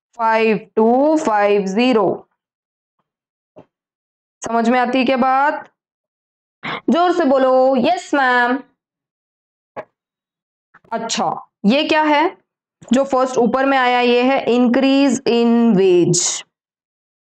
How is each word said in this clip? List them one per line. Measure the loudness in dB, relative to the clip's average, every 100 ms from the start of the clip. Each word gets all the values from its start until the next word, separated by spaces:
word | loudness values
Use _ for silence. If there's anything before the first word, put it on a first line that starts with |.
| _ -6
फ़ाइव | -2 0 0 -2 -4 -2
टू | 2 2 2 0
फ़ाइव | 0 0 0 0 -2
ज़ीरो। | -2 0 0 0 -4 -12 _ _ _ _ _ _ _ _ _ _ _ _ -20 -20 _ _ _ _ _ _ _ -6
समझ | -2 0
में | 0
आती | 0 0
है |
क्या | 0 0
बात? | 0 0 0 -4 -10 _ _ _ _ _ _ _ _ _ -14 -8 -2
जोर | 0 0
से | 0
बोलो, | 0 2 2 2 2 2
यस | 0 -2 -2
मैम। | -2 0 0 0 -2 -8 _ _ _ _ _ _ _ _ _ _ -20 -20 _ _ _ _ _ _ _ _ _ _
अच्छा, | -10 -8 -6 -6 -6 -14 _ -2
ये | 0
क्या | 0 0
है | 0 0 -2 -6 _ _ _ _ -4
जो | -2
फर्स्ट | 0 -2 -2 0
ऊपर | 0 0 0
में | 0
आया? | 0 0
ये | 2 2
है | 2 0 0
increase | 0 0 2 2 2 2 0 -2
in | 0 2 2 2 2
wage। | 4 4 2 0 -4 -8 -14 _ _ _ _ _ _ _